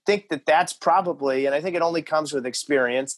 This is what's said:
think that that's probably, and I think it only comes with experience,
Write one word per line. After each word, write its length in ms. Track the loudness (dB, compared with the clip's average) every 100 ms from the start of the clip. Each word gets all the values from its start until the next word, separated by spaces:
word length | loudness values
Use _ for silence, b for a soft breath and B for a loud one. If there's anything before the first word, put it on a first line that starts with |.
| -2
think 220 | -2 -2
that 180 | -4 2
that's 260 | 2 2
probably, 720 | -2 2 2 2 -2 0 0 0
and 80 |
I 80 | 0
think 140 | -2 0
it 80 |
only 180 | 0 0
comes 320 | -2 -2 -2
with 140 | -4 -4
experience, 680 | -6 0 0 2 0 -4